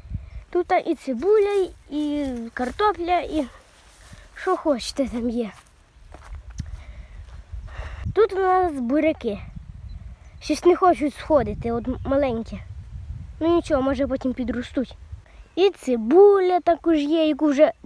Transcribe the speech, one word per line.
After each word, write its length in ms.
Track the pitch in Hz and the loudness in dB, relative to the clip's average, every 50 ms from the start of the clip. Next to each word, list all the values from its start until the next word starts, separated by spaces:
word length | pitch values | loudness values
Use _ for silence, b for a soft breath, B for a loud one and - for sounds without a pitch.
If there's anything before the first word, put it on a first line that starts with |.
| B B B B B B B B B - | B B B B B B B B B -4
Тут 220 | - 349 349 - 370 349 - | -2 -2 0 2 0 0 2
і 80 | - 330 | 0 -4
цибуля, 720 | - - 269 262 220 277 381 427 440 403 403 403 403 370 330 - - - - | -4 -4 -6 -6 -2 2 4 4 4 4 2 2 0 0 -2 -4 -12 -14 -8
і 360 | 277 294 302 294 294 294 285 269 254 240 233 233 - | -6 -4 -2 -2 -2 -4 -4 -4 -6 -6 -8 -10 -8
картопля, 680 | - 254 247 - - 415 427 370 339 339 330 359 349 | -6 -6 -6 -2 0 0 0 0 0 -2 0 0 0
і 260 | 277 - 294 311 277 233 - - - _ _ - - - - B B B B B B B - | 0 -2 -2 -4 -4 -4 -8 -16 -20 _ _ -20 -20 -20 -20 B B B B B B B -18
що 220 | - - 370 370 | -6 -2 -2 -2
хочете 520 | - - 320 285 226 - - - - 277 220 | 0 0 0 0 0 -2 -4 -2 -2 -2 -2
там 220 | 202 247 226 247 | -2 -4 -4 -2
є. 200 | 220 240 233 196 - - - - - _ _ _ _ - - - - - - - - - - - - - b b b b b b b b b b b b b b b b b b b - B B B B B B B B B - - | -2 -4 -4 -6 -8 -14 -20 -20 -20 _ _ _ _ -20 -20 -20 -20 -20 -18 -16 -16 -14 -14 -14 -12 -12 b b b b b b b b b b b b b b b b b b b -14 B B B B B B B B B -2 2
Тут 180 | 370 440 440 392 | 4 4 4 4
у 40 | |
нас 360 | 370 381 370 370 370 370 349 302 | 2 2 4 4 4 2 2 0
буряки. 680 | 277 247 233 269 302 302 320 311 - - 233 202 196 - - - - - - - - - b b b b b b b b b b b | -2 -2 0 2 2 2 2 0 0 -4 -6 -6 -6 -8 -12 -14 -16 -16 -16 -16 -16 -14 b b b b b b b b b b b
Щось 240 | - - 302 - - | -4 -4 -2 2 4
не 120 | 349 349 | 4 4
хочуть 380 | - - 359 330 214 269 294 - | 6 6 4 4 4 0 -2 -4
сходити, 580 | - - - 311 285 233 208 208 - - 233 233 | -6 0 2 2 4 4 2 -4 -6 -4 -4 -4
от 120 | 233 214 247 262 - - | -4 -4 -6 -6 -6 -4
маленькі. 560 | 226 269 277 285 262 233 226 220 - - 185 - - - - - - - - - - - - - - - - 311 | -2 0 0 0 0 -2 -4 -6 -8 -12 -14 -14 -14 -16 -16 -16 -14 -14 -14 -12 -12 -12 -12 -14 -14 -8 -2 0
Ну 140 | 330 339 | 2 2
нічого, 260 | 339 320 - 320 269 254 | 2 2 2 0 0 2
може 240 | 269 - 233 285 | 0 0 0 0
потім 280 | 247 262 269 - 262 240 | -2 -2 -2 -2 -4 -4
підростуть. 600 | - 254 220 254 233 247 - - 285 247 - - - - - - - b b b b b b b | -4 -4 -4 -4 -6 -8 -6 -4 -4 -4 -4 -8 -14 -18 -16 -16 -18 b b b b b b b
І 160 | - 359 403 | 2 2 2
цибуля 880 | 349 - - - 247 233 214 226 269 359 403 415 403 392 370 359 359 359 | 2 0 -2 -2 -2 0 2 4 8 8 10 10 8 6 4 2 2 2
також 380 | 294 - 339 330 - 339 330 302 | 2 2 2 2 2 2 2 2
є, 300 | 285 294 311 330 320 311 | 2 2 2 2 2 2
яку 180 | 302 262 302 | 2 2 0
вже 260 | 302 285 254 311 - - _ - | 2 4 6 4 4 4 _ -10